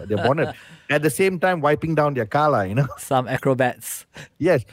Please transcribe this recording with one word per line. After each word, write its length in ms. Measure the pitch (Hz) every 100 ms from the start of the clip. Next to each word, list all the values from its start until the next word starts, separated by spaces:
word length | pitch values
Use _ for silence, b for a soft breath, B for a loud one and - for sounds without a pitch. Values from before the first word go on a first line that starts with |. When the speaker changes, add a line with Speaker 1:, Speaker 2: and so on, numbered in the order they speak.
| 101
Speaker 1:
their 100 | 104
bonnet. 400 | 120 156 139 - -
Speaker 2:
<laughs> 160 | - -
Speaker 1:
At 140 | 147
the 80 | 151
same 280 | 147 190 185
time, 220 | 185 175
wiping 340 | 147 151 160
down 200 | 156 147
their 100 | 131
car, 240 | 107 143 151
lah, 140 | 127
you 120 | 95
know. 120 | 110 139
<laughs> 40 | -
Speaker 2:
Some 320 | - 135 120
acrobats. 760 | 127 139 127 127 - - - - B B -
Speaker 1:
Yes. 260 | 185 151 -